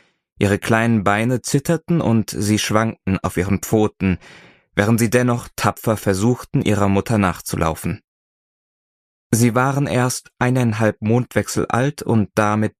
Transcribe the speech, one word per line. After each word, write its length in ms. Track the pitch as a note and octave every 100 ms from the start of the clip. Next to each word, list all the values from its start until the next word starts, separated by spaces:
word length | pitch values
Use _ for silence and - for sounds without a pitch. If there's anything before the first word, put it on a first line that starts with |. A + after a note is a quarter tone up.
| _ _ _ -
ihre 200 | G2+ G2+
kleinen 460 | - A2+ A#2 A2+
Beine 380 | G2 G2+ A#2 B2+
zitterten 580 | - C#3+ - E3+ - E3+
und 300 | - A2+ G2+
sie 280 | - G2+ G#2+
schwankten 600 | - G#2 A2+ - - F#2+
auf 140 | F#2 -
ihren 240 | F#2+ G2
Pfoten, 580 | - A2 G#2+ - F#2+ F2 - - - _ _
während 240 | - G2+ A#2
sie 120 | A#2
dennoch 380 | B2 B2 A#2+ -
tapfer 420 | - - - - G#2+
versuchten, 680 | - F#2+ A2 B2 - C#3
ihrer 260 | - G#2 G2+
Mutter 300 | G2 - A2+
nachzulaufen. 840 | F#2+ E2+ - - E2 D#2 F2+ - _ _ _ _ _ _ _ _ _ _ _ _ _
Sie 240 | A2+ A#2+
waren 320 | A2+ C3 C3+ C#3
erst 440 | A2 B2 - - -
eineinhalb 600 | B2 B2+ A#2+ G#2+ A2+ -
Mondwechsel 680 | G#2+ A#2 A#2+ - G#2 - -
alt 360 | A2+ C3+ -
und 280 | - A2+ G2
damit 400 | - G#2+ G#2+ G#2+ -